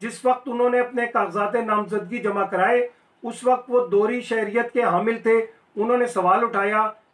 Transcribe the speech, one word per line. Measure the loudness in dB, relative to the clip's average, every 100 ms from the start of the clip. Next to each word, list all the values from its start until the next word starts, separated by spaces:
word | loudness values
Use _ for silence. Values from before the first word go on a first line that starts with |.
जिस | -12 -2 0
वक्त | 0 -2
उन्होंने | 0 2 2
अपने | 0 -2 -2
कागजात | 0 -2 -2 -2 -2
नामजदगी | 0 -2 0 -4 -6 -6
जमा | -4 -2 -2
कराए, | 0 2 2 0 -8 _ _
उस | -12 -4
वक्त | 0 0 2
वो | 0 2
दोहरी | 2 2 -2
शहरियत | -2 -2 0 -2 0
के | 0
हामिल | 2 2 0 0
थे। | 2 2 2 -10 _ -4
उन्होंने | 0 2 2
सवाल | 0 2 4
उठाया | 2 0 0 0 0 -4 _